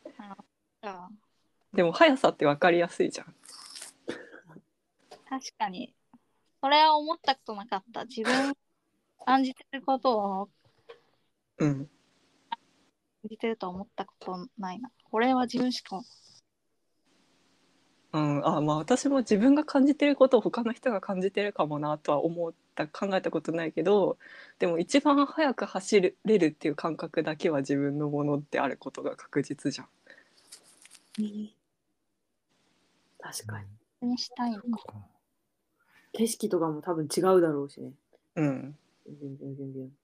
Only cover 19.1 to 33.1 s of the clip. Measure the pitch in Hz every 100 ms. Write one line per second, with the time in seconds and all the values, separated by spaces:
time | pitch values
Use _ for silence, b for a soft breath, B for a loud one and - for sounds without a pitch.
19.1 | 277 226 202 254 285 302 277 269 285 285
20.1 | 277 269 226 185 233 226 233 262 202 -
21.1 | 185 190 208 208 - 151 147 151 151 -
22.1 | 147 165 170 165 - _ - 151 - 196
23.1 | 190 175 165 156 165 160 165 170 208 175
24.1 | - B B B B 185 170 170 277 294
25.1 | 277 277 - 294 - 202 196 - 208 180
26.1 | - 196 214 156 151 160 151 170 160 165
27.1 | - 160 156 180 147 135 143 143 143 147
28.1 | 147 147 147 147 131 135 - 135 - 131
29.1 | - - 147 135 143 143 - 127 _ -
30.1 | b b b b - _ _ - - _
31.1 | - 214 208 214 _ _ _ _ _ _
32.1 | _ _ _ _ _ _ _ _ _ _